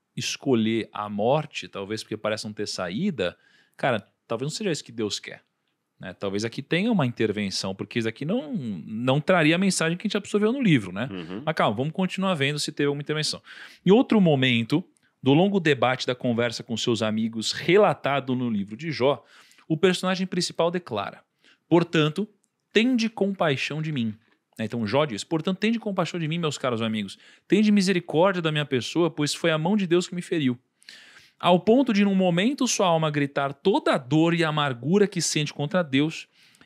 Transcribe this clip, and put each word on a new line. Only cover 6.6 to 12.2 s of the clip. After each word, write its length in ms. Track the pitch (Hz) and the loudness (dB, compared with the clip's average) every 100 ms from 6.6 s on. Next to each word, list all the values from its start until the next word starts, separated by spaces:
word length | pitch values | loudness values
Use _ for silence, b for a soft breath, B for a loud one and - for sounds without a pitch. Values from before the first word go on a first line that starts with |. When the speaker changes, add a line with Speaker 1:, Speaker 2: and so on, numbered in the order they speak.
Speaker 1:
tenha 280 | 135 165 214 | -4 -2 0
uma 160 | 214 127 | 0 0
intervenção, 680 | - 110 104 101 - 98 | 0 -2 0 -4 -4 -8
porque 240 | 98 104 120 | -8 -6 -4
isso 100 | 113 | -4
aqui 160 | - | -4
não, 280 | 143 233 294 | -4 -4 -4
não 680 | 240 120 92 - 110 127 139 | -6 -6 -8 -8 -4 0 0
traria 340 | 151 185 151 | 2 4 4
a 40 | 170 | 4
mensagem 380 | 196 - 160 175 | 2 0 -2 -2
que 100 | 208 | -4
a 20 | |
gente 80 | 202 | -4
absorveu 360 | 202 208 214 | -2 0 0
no 80 | 269 | 2
livro, 300 | 226 139 95 | 4 2 2
né? 160 | 92 127 | -6 -8
Speaker 2:
Uhum. 320 | 95 82 95 | -8 -8 -8
Speaker 1:
Mas 100 | 151 | -6
calma, 220 | 160 160 107 | 0 0 0
vamos 160 | 147 | -4
continuar 420 | 156 185 - | -2 -4 -2